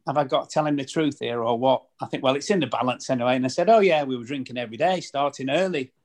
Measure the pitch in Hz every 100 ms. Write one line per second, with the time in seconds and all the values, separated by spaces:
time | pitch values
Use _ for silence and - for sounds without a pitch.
0 | 135 143 135 147 - 151 151 143 - -
1 | 147 - 120 120 117 117 131 123 - -
2 | 117 139 131 139 175 196 123 117 127 -
3 | - 127 123 127 131 175 175 226 190 151
4 | 135 123 117 139 120 123 113 117 170 180
5 | - 139 143 - 131 160 190 156 127 _